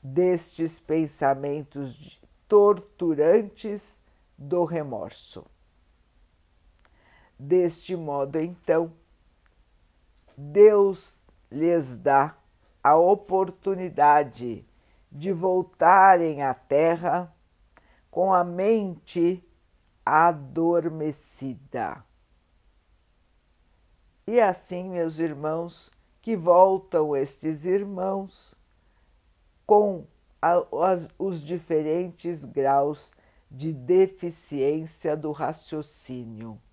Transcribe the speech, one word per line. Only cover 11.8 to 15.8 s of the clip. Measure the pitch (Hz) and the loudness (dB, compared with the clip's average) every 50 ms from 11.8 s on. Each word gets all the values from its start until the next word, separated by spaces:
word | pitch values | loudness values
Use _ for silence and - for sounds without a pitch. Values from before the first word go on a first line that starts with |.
| 143 127 123 | -2 -4 -8
dá | 110 - 143 135 139 139 156 - _ _ _ _ _ _ _ _ _ | -4 0 4 4 4 4 2 -4 _ _ _ _ _ _ _ _ _
a | - 139 151 | 2 4 6
oportunidade | 165 170 180 202 202 202 - 180 190 190 180 185 _ _ 196 196 180 185 180 - - 147 147 147 151 147 131 117 117 123 120 113 - - _ _ _ _ _ _ _ _ _ | 6 6 4 4 2 0 -4 -2 -2 -2 -2 -4 _ _ -6 -6 -4 -6 -10 -2 2 4 6 6 6 2 0 -6 -12 -10 -10 -10 -10 -14 _ _ _ _ _ _ _ _ _
de | - 143 151 190 | -18 -10 -6 -4
voltarem | 190 160 170 185 185 185 180 - _ _ | -4 -2 0 0 0 0 -2 -4 _ _